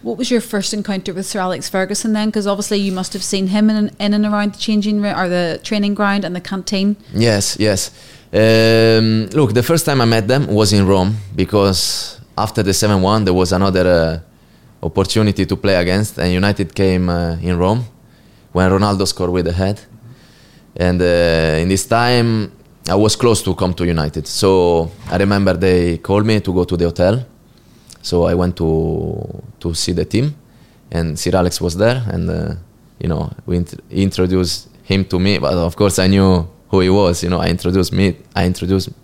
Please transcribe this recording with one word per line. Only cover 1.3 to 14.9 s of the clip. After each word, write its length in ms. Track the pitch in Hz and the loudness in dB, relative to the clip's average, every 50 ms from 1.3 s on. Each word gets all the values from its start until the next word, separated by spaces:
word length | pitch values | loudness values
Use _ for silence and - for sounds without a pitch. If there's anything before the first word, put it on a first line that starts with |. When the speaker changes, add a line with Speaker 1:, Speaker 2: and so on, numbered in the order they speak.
| - 208 | -6 -4
Speaker 1:
Alex 300 | 185 185 180 - - - | -4 -4 -4 -6 -6 -4
Ferguson 440 | - 190 190 185 208 - - 220 214 | -2 -2 -2 -2 -4 -4 -2 -2 0
then? 180 | 214 214 220 | 0 0 -2
'Cause 160 | 214 214 196 | -2 -2 -2
obviously 320 | 202 202 196 208 - 214 202 | -2 -2 -4 -4 -2 -2 -2
you 120 | 196 196 | -2 -2
must 220 | 185 185 185 - - | -2 -4 -6 -6 -8
have 80 | 190 185 | -8 -6
seen 240 | - - 190 190 | -4 -2 -2 -2
him 220 | 185 190 208 214 214 | 0 0 2 2 2
in, 220 | 214 214 208 208 - - | 2 2 0 -2 -4 -4
in 140 | 208 208 208 | -2 0 0
and 100 | 208 214 | 0 0
around 280 | 208 208 208 208 208 196 | 0 0 0 -2 -2 -4
the 40 | - | -6
changing 400 | - - 214 208 196 208 208 208 202 | -4 -2 0 0 0 0 -2 0 -2
room 120 | 202 - | -2 -2
or 140 | - 190 175 | -2 -2 -2
the 300 | 180 180 175 170 - - - | 0 0 -2 -2 -4 -6 -6
training 300 | - 220 208 202 202 202 | -4 -2 -2 0 -2 -2
ground 320 | 202 208 202 196 202 196 | 0 0 0 0 -2 -2
and 100 | 160 175 | -4 -8
the 60 | 180 | -8
canteen. 540 | - - 196 190 185 - - 190 196 202 208 - - - - | -8 -8 -8 -8 -6 -4 -2 0 0 0 -2 -2 -8 -8 -2
Speaker 2:
Yes, 420 | 98 113 120 107 101 98 - - - | 0 2 2 2 2 0 -2 -2 0
yes. 320 | 104 107 98 92 - - - - - - - - - - - | 0 0 0 0 -4 -8 -12 -20 -20 -20 -20 -20 -16 -2 0
Um, 920 | 101 110 113 113 113 113 113 113 113 113 113 113 110 113 110 110 110 110 95 101 | 2 4 4 4 4 4 4 4 4 4 4 4 4 2 2 2 0 -2 -2 0
look, 200 | 151 147 104 104 | 0 2 2 2
the 80 | 123 | 0
first 240 | 117 - 170 165 - | 2 2 0 0 0
time 160 | 160 143 135 | 0 0 2
I 40 | 120 | 2
met 220 | 117 113 113 104 | 2 2 2 2
them 200 | 104 127 143 143 | 2 0 0 0
was 260 | - 101 107 110 95 107 | 0 2 2 2 4 4
in 140 | 101 98 | 2 4
Rome, 300 | 92 98 95 92 101 110 107 101 98 - | 4 4 2 2 0 -2 -4 -8 -8 -4
because 840 | - 95 - - 104 98 98 95 - - - - - - - - - - _ - | -4 -2 0 2 2 2 2 2 0 -2 -4 -6 -8 -8 -12 -14 -18 -20 _ -6
after 280 | - 104 110 - - 101 | -4 -4 -2 -2 -2 0
the 100 | 95 92 | 0 0
seven 300 | - - 104 104 95 92 | 0 2 2 2 2 2
one, 220 | 95 107 110 104 | 2 2 2 2
there 100 | 92 90 | 2 2
was 160 | 90 92 87 | 2 2 2
another, 340 | 95 90 98 98 90 92 90 | 2 2 2 2 2 2 4
uh, 320 | 92 90 85 82 80 80 82 82 - _ _ _ _ _ _ _ - - _ - | 4 4 4 2 0 -2 -6 -10 -16 _ _ _ _ _ _ _ -20 -20 _ -10
opportunity 600 | 82 | -4